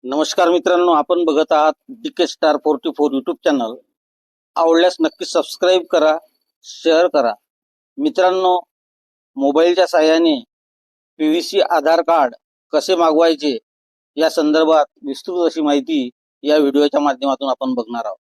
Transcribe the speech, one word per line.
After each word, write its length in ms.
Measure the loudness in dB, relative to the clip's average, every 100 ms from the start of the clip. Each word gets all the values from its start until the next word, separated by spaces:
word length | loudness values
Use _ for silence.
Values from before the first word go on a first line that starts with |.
नमस्कार 440 | -6 -4 -4 0 2
मित्रांनो, 420 | 2 0 0 2
आपण 320 | 0 0 0
बघत 280 | 0 0 0
आहात 200 | 2 0 -2 -18
डीके 340 | -14 -12 -4 -4
स्टार 300 | 0 -2 0
फोर्टी 340 | -2 -2 -6 -2
फोर 140 | -2
YouTube 260 | -2 -6 -4
चॅनल. 300 | -2 -2 -4 -8 _ _ _ _ _ _ _ -2
आवडल्यास 400 | 0 2 2 0
नक्की 240 | -6 _
सबस्क्राईब 640 | -4 -4 -4 -2 0 0 0
करा, 300 | 0 2 0 _ _ _ _
शेअर 420 | -20 -6 0 2 2
करा. 260 | 2 -2 -4 _ _ _ _ _ -6
मित्रांनो, 560 | -4 0 0 2 0 0 -4 _ _ _ _ _ _ -4
मोबाईलच्या 500 | 0 2 2 2 0
साहाय्याने 520 | 2 2 2 2 0 -6 _ _ _ _ _ _ -6
पीव्हीसी 420 | -2 -2 -2 -2
आधार 420 | 0 0 2 0
कार्ड 320 | 2 0 0 -4 _ _ _
कसे 240 | -4 0 0
मागवायचे 600 | 2 4 2 0 -4 -6 _ _ _ _ _ -4
या 140 | -2
संदर्भात 560 | 0 0 2 2 2 0 _ -12
विस्तृत 380 | -12 -8 -2 -2
अशी 140 | -2
माहिती 480 | -2 -2 -2 -4 -4 _ _ _
या 140 | -2 0
व्हिडिओच्या 440 | 2 2 0 0
माध्यमातून 500 | -2 -2 -4 -4 -4
आपण 240 | -4 -4
बघणार 320 | -6 -6 -8 -10
आहोत. 120 | -12